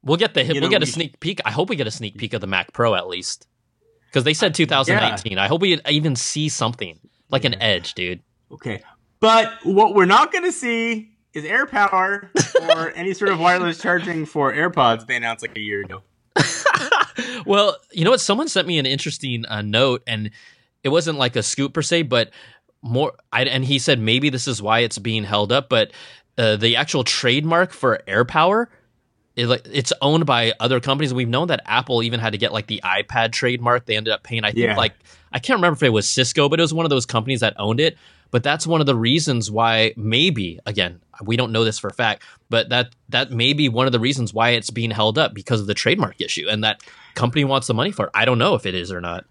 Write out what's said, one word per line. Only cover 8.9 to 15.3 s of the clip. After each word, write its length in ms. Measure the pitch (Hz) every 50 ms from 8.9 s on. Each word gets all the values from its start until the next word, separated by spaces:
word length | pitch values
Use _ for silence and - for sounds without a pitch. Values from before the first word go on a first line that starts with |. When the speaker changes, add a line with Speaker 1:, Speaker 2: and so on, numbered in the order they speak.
| _ _ _ _ _ _
Speaker 2:
But 320 | 220 220 226 226 214 220 - - -
what 320 | 175 190 196 214 208 202
we're 100 | 202 185
not 260 | 185 196 247 311 -
gonna 200 | - 359 349 370
see 580 | 330 - 262 240 233 226 226 233 233 214 220 _ _ _ _ _ _
is 120 | 156 147
AirPower 840 | 156 208 247 285 - - 208 202 196 190 185 185 190 202 202 196 180 - 196 - - - -
Speaker 1:
<laughs> 160 | 165 170 -
Speaker 2:
or 140 | 160 165 160 -
any 180 | 165 175 190 185
sort 180 | 185 202 196
of 80 | 190 160
wireless 400 | 165 180 180 185 180 170 160 170
charging 440 | - - 175 175 170 175 170 160 151
for 280 | 147 - 151 139 135 107
AirPods 540 | 147 165 180 175 160 131 113 113 113 113
they 80 | - 127
announced, 260 | 120 117 113